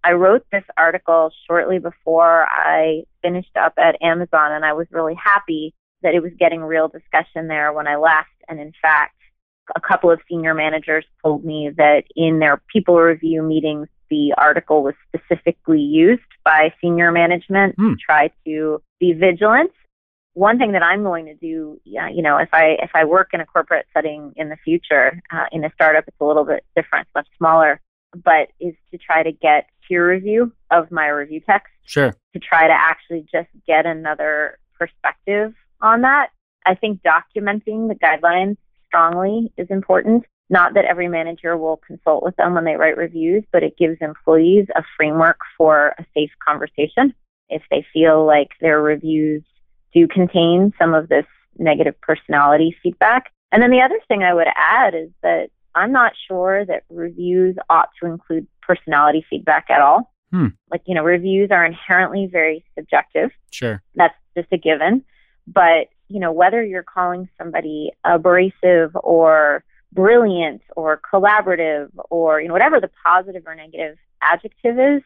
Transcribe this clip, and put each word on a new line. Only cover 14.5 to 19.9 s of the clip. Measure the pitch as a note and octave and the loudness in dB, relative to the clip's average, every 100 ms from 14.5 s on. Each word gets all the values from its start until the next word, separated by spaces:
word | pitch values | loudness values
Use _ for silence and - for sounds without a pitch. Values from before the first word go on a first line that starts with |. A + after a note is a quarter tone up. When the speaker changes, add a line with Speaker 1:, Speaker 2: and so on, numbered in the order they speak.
| D#3 - D#3 | 0 0 0
Speaker 1:
was | C#3 - _ D#3+ | 0 -8 _ -14
specifically | _ E3+ - - - D#3 | _ -4 -4 -6 -2 0
used | C#3+ D#3 F3 A#3+ _ _ | 0 2 4 2 _ _
by | - D#3 D#3 - | 0 2 2 -2
senior | F3 E3+ E3+ | -4 0 0
management | E3+ E3+ F3 - G3 G3 - | 2 0 0 -2 0 0 0
Speaker 2:
Hmm. | G#3+ | -2
Speaker 1:
to | D3 | -2
try | - D3+ D3+ _ - | 0 0 0 _ -10
to | D#3 D#3 D3+ _ _ | -6 -4 -6 _ _
be | F3+ | -2
vigilant. | D#3+ F#3 F3 G#3 A#3+ F4 _ _ | 2 0 2 2 2 0 _ _